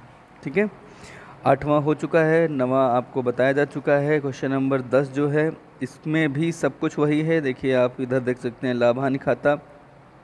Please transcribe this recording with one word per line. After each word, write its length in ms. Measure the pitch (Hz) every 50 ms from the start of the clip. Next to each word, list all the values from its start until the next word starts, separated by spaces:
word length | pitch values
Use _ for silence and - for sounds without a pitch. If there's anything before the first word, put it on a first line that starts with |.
| - - - - - - - - -
ठीक 120 | 143 135
है, 140 | 185 214 208 - - - - - - - - - - - - - - -
आठवां 360 | 135 139 135 - 147 147 151 143
हो 120 | 151 151
चुका 260 | - - 151 175 165
है, 280 | 160 156 160 165 165 160
नवा 380 | 151 135 127 127 131 135 135
आपको 360 | 127 120 123 120 - - 135 123
बताया 300 | 123 120 120 127 135 139
जा 120 | 143 143
चुका 280 | 139 - 156 131 160 143
है। 280 | 143 143 147 151 151
क्वेश्चन 300 | 139 139 127 - - 135
नंबर 300 | 135 135 135 135 139 135
दस 280 | 127 120 117 131 143 135
जो 200 | 127 143 147 147
है, 240 | 143 151 151 160 156 - - - - - 131
इसमें 500 | 123 - - - 160 156 160 160 151 135
भी 200 | 143 165 165 160
सब 260 | - - 143 - -
कुछ 200 | - 156 - -
वही 220 | 147 147 151 151
है। 200 | 156 160 165 165
देखिए, 340 | 147 135 127 - - 135 131
आप 260 | 127 123 123 127 -
इधर 200 | 131 123 127 135
देख 180 | 123 123 127 123
सकते 280 | - 127 117 - -
हैं, 80 | 127 123
लाभ 240 | 120 120 120 120 127
हानि 200 | 139 135 135 135
खाता 400 | - 147 127 - - 147 147 147 - - - - - - - - - - - -